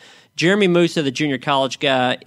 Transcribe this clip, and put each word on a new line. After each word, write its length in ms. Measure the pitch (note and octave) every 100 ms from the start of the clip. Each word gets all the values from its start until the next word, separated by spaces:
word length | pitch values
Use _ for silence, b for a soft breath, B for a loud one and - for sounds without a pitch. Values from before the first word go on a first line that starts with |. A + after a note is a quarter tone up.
| B B B -
Jeremy 300 | D#3+ G#3 F#3+
Musa, 340 | F3 E3+ E3+
the 120 | C#3
junior 260 | C3 D3+ B2+
college 400 | D3+ C#3 C3+ -
guy, 400 | C#3+ C3 B2 -